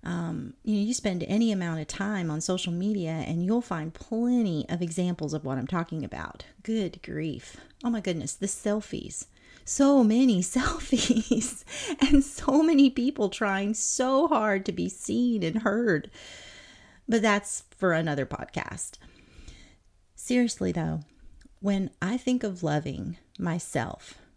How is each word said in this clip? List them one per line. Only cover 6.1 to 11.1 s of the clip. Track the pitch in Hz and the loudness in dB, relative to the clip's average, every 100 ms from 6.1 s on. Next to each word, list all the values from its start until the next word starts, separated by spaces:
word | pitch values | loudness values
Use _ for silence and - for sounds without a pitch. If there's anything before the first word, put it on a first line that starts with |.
| - 80 - - - | -8 -10 -12 -20 -16
Good | - 220 190 - | -4 -2 -2 -6
grief. | - 151 156 - - - - _ | -10 -6 -4 -6 -12 -20 -20 _
Oh | 240 | -4
my | 226 | -2
goodness, | 190 170 175 | -2 -4 -4
the | - 196 | -6 -6
selfies. | - 208 208 - - - - - _ - - | -2 -2 -2 -4 -10 -10 -14 -16 _ -20 -20
So | - - 277 277 | -8 4 6 8
many | 220 226 262 190 | 6 6 6 4
<laughs> | |
selfies | 180 254 262 - - 247 - | 2 0 0 -2 0 0 4